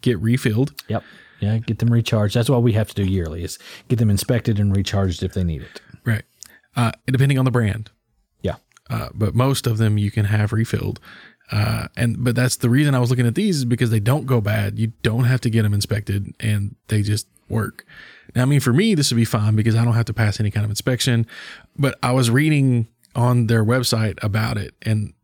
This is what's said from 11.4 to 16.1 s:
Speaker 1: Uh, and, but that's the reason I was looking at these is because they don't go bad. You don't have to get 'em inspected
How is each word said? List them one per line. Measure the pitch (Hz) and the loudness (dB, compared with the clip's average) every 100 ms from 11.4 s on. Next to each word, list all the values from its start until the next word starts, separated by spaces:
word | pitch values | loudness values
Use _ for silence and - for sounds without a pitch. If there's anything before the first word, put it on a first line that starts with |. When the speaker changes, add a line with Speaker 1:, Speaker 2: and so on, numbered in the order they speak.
| _ | _
Speaker 1:
Uh, | 110 107 113 - - | -2 -2 -2 -6 -4
and, | 123 110 | -2 0
but | 123 117 | -2 0
that's | 127 - | 0 0
the | 123 | 2
reason | 127 147 | 4 4
I | 135 | 2
was | 120 | 2
looking | 127 120 | 2 2
at | |
these | 113 208 156 | 2 0 0
is | 123 | 0
because | 117 123 | 0 2
they | 110 | 2
don't | 104 147 135 | 2 0 2
go | 123 | 0
bad. | 104 107 101 104 | 0 0 -2 -2
You | 110 - | -4 -4
don't | 113 113 | -6 0
have | 123 127 | 2 0
to | 120 | 0
get | 113 104 | 0 0
'em | |
inspected | 104 - 104 104 | 0 -2 -4 -4